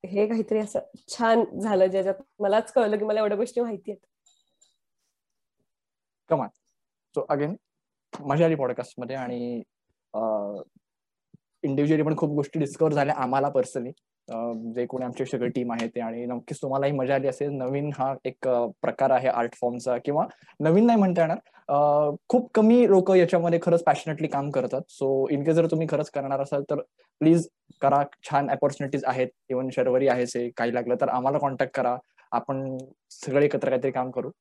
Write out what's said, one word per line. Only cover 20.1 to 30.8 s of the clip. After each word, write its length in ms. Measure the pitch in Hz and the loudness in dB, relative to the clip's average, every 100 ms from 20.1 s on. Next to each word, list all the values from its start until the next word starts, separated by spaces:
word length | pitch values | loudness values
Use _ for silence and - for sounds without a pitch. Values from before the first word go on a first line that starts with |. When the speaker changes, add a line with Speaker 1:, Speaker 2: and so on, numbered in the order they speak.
| 147 196 - _ _ | -2 -2 -8 _ _
Speaker 2:
नवीन 260 | 156 175 233 | 2 6 6
नाही 140 | 233 | 4
म्हणता 220 | 190 175 | 4 2
येणार, 160 | 160 160 _ _ - | 0 0 _ _ -2
अ, 420 | 143 147 147 151 - _ | 2 4 4 2 -2 _
खूप 220 | 247 240 | 0 2
कमी 340 | - 214 240 233 | 4 6 8 8
लोक 240 | 196 185 | 6 6
याच्यामध्ये 480 | 190 170 175 170 170 | 6 6 4 2 0
खरंच 220 | 170 170 | 2 2
पॅशनेटली 440 | - 160 - 147 156 | 2 0 -2 -4 -2
काम 220 | 143 143 | -2 -2
करतात. 320 | 139 123 127 - - | -2 -2 -4 -8 -4
So 260 | 135 135 135 | 0 2 2
in 100 | - | 0
case 120 | 165 | 2
जर 140 | 160 165 | 2 2
तुम्ही 220 | 160 160 | 0 -2
खरंच 200 | 147 151 | -2 -4
करणार 320 | 143 135 135 | -6 -4 -4
असाल 220 | 139 143 | -2 -4
तर 120 | 139 147 - _ _ _ | -4 -6 -6 _ _ _
प्लीज 280 | 156 170 165 _ _ _ | 4 4 2 _ _ _
करा, 220 | 139 143 139 _ | 2 2 0 _
छान 260 | - 143 143 | -4 -2 0
अपॉर्च्युनिटीज 540 | 139 147 - 139 139 131 | 0 0 -2 -6 -4 -2
आहेत, 220 | 127 127 _ _ | -2 -2 _ _
even 180 | 127 131 127 | -4 -2 0
शर्वरी 320 | 127 127 135 | 2 4 2
आहे, 200 | 123 123 | 2 -2
से 220 | 120 120 | -4 -6
काही 240 | - 120 | -4 -2
लागलं 220 | 123 | -2